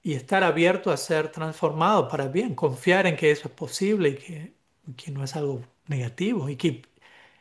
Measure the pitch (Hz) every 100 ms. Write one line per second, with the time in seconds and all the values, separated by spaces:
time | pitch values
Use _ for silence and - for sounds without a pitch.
0 | 175 135 - 196 180 156 170 190 190 143
1 | - 156 156 - 160 156 160 156 175 208
2 | 123 156 135 170 240 131 151 127 175 185
3 | 185 151 156 147 - - 143 - 196 214
4 | 151 139 - 156 165 _ _ _ - 120
5 | - 139 135 156 143 127 123 _ - 139
6 | 120 - 190 226 139 131 165 120 - _
7 | _ - - _